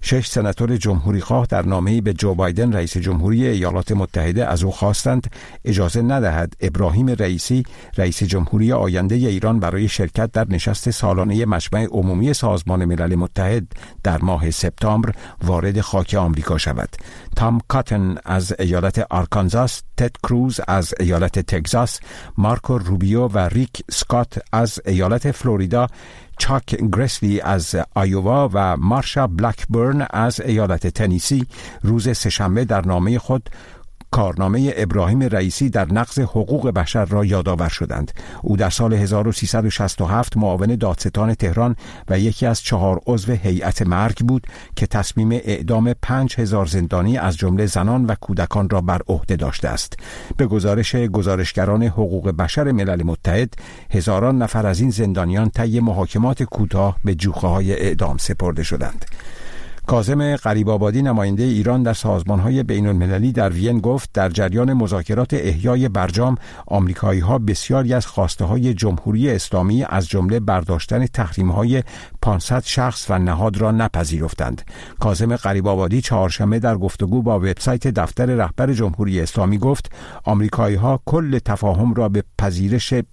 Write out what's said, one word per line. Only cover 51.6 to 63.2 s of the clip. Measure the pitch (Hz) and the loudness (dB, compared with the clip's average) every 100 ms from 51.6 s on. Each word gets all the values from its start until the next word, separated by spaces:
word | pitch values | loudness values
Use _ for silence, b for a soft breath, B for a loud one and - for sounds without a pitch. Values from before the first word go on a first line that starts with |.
| 95 107 | 2 2
حقوق | 117 85 104 92 95 | 2 2 0 0 -2
بشر | 82 92 - 143 | 0 -2 0 0
ملل | 123 98 87 | 2 0 0
متحد، | 85 82 - 85 120 - B B B | 0 0 0 0 0 -4 B B B
هزاران | 98 87 95 120 135 | -2 2 2 2 2
نفر | 117 117 104 | 2 0 0
از | 92 | 2
این | 127 | 2
زندانیان | 104 107 92 87 95 110 | 2 0 2 0 2 2
طی | - 117 117 | 0 0 2
محاکمات | 117 92 90 104 120 135 | 2 2 0 2 0 0
کوتاه | 127 - 101 95 98 95 | -2 0 0 2 2 2
به | 101 | 0
جوخه‌های | 87 98 87 92 85 95 | 0 0 0 0 2 2
اعدام | 98 95 80 85 - | 0 0 2 2 2
سپرده | - - 90 82 | 0 0 0 0
شدند. | 78 - - - - B B B B B B B - | -2 0 -2 -2 -4 B B B B B B B 0
کاظم | 123 104 143 147 143 | 0 2 2 2 0
غریب | 110 107 104 | 0 0 2
آبادی، | 107 104 110 | 2 2 2
نمایندهٔ | 139 117 101 98 | 2 2 0 0
ایران | 123 107 107 123 | 2 2 2 2
در | 120 | 2
سازمان‌های | 110 110 98 87 101 101 131 | 0 0 0 2 2 2 2
بین‌المللی | 123 101 104 95 90 95 | 0 2 2 2 2 2